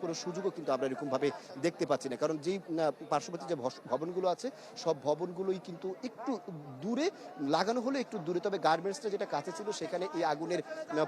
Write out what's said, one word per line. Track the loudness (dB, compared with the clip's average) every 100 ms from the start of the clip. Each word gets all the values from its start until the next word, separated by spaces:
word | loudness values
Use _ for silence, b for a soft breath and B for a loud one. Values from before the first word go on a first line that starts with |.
কোনো | -2
সুযোগও | -2 -4 -2 -2
কিন্তু | 0 2
আমরা | 2 2
এরকমভাবে | 0 0 2 2 0 B -2
দেখতে | -2 0 2
পাচ্ছি | 2 2
না, | 0
কারণ | 0 2
যেই, | 0 -2
আহ, | -2 2 2 2 0
পার্শ্ববর্তী | 0 0 -6 -2
যে |
ভস-, | 0 0 -4 -2
ভবনগুলো | 0 0 0 2
আছে | 2 -2 B B -4
সব | 0 2
ভবনগুলোই | 2 0 0 -2 0 0
কিন্তু | -2 -6 -6 -6
একটু | -8 -6 -2 -2 -4 -10 -10 -6
দূরে | 0 2 2 B B -4
লাগানো | 2 4 4 2
হলো, | 2 0
একটু | 0 -2
দূরে। | 0 0
তবে | 2 4
গার্মেন্টসটা | 6 6 4 -2 -2
যেটা | -2
কাছে | 0 -2 -2 -4
ছিল | -4
সেখানে | -4 -2 -2 -2
এই | 2
আগুনের, | 2 2 0 -2
আহ, | -2 -6 -2 2